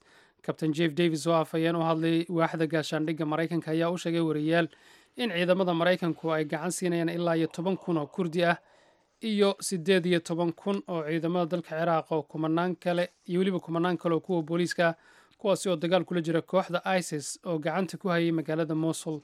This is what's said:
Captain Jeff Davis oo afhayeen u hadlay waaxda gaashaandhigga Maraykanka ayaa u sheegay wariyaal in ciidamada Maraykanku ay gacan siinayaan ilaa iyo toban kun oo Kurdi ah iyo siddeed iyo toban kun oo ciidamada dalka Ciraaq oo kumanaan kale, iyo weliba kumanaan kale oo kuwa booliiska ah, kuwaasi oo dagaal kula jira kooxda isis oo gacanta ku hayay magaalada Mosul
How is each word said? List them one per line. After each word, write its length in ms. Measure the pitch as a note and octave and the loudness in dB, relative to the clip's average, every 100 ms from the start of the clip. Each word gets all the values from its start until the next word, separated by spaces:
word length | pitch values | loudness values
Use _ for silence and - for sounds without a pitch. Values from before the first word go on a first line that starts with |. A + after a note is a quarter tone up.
| _ - _ _ | _ -20 _ _
Captain 280 | - D3 D#3+ | -8 -4 -2
Jeff 220 | D3 E3+ | 2 0
Davis 320 | D3 F3 D#3 D#3 | 2 0 2 2
oo 80 | |
afhayeen 420 | E3+ D#3 E3 E3 E3+ | 2 2 0 0 2
u 60 | |
hadlay 440 | E3 D#3+ E3 E3 E3 | 0 2 2 0 0
waaxda 380 | E3+ D#3+ D#3+ D#3+ | 0 0 0 0
gaashaandhigga 560 | D#3+ D3 D#3 D#3 D#3 D3+ | 0 -2 -2 -2 -2 -2
Maraykanka 460 | D#3 D#3+ E3+ - | -2 -2 -2 -2
ayaa 160 | D#3+ E3+ | 0 0
u 80 | F3 | -2
sheegay 240 | E3+ E3+ | -2 -2
wariyaal 480 | E3 D3+ D3+ E3 E3 - - - _ - | 0 0 2 2 0 -4 -20 -20 _ -6
in 140 | A#3+ | -4
ciidamada 400 | F3 F3 F#3 F3+ | 0 2 2 2
Maraykanku 560 | E3 E3+ F3+ F3 D3+ D#3+ | 2 2 2 0 -2 -2
ay 160 | D#3 D#3 | -2 0
gacan 240 | D#3+ F3 | -4 -4
siinayaan 400 | - F3 E3+ E3 | -4 -2 0 -2
ilaa 240 | E3+ E3+ E3 | -2 0 2
iyo 60 | D#3+ | 0
toban 260 | - F3 F#3 | -2 -4 -2
kun 200 | - E3+ | -2 -2
oo 80 | D3 | -2
Kurdi 400 | - E3+ E3 E3+ | -4 -4 0 2
ah 120 | E3 - _ _ _ _ _ | 0 -4 _ _ _ _ _
iyo 320 | A3+ G#3 G3 G3 | -2 2 2 2
siddeed 460 | - F#3 D#3+ F#3+ F3 | -4 -2 2 2 4
iyo 140 | F3 | 2
toban 340 | - E3+ F3 | 0 -2 -2
kun 300 | D#3+ G3+ G3 - | -2 -4 -4 -4
oo 140 | E3+ D3+ | -6 -2
ciidamada 400 | E3 E3 F3+ E3+ F3 | -2 0 0 0 -2
dalka 160 | - | -4
Ciraaq 380 | D#3 E3+ D#3+ - | -2 0 0 0
oo 100 | F3+ | -4
kumanaan 540 | - D#3 D#3+ E3 F3+ F3 | -4 -4 0 0 0 -2
kale, 320 | F3+ F3 F3+ _ - | -2 0 -2 _ -4
iyo 140 | F3+ | 0
weliba 180 | F#3+ F3+ | 0 0
kumanaan 380 | - E3 F3 E3+ | -2 0 0 0
kale 160 | F3 | 0
oo 60 | D#3+ | 0
kuwa 200 | - F3 | 0 -2
booliiska 440 | D#3 E3+ F3 - E3+ | 0 0 0 2 2
ah, 60 | E3 - - _ _ | 0 -8 -20 _ _
kuwaasi 320 | G#3+ F3+ G3+ | 0 0 0
oo 60 | E3+ | 0
dagaal 300 | E3+ F3+ E3 | 2 2 2
kula 140 | F3 | -2
jira 180 | D#3+ E3 | 0 0
kooxda 380 | - F3+ F3 E3+ G3 F#3+ | 0 0 0 -2 0 -2
isis 400 | E3+ D3+ - - F#3+ | -2 -6 -6 -10 -6
oo 140 | D#3+ | -4
gacanta 380 | D#3+ E3 F#3 E3+ | -2 -2 -2 -4
ku 80 | F#3+ | 0
hayay 220 | E3+ E3+ | 2 2
magaalada 420 | E3 D#3 D#3+ D#3+ D#3+ | 0 -2 -2 -2 0
Mosul 440 | D#3+ D#3 E3 D#3 | -2 -2 -6 -8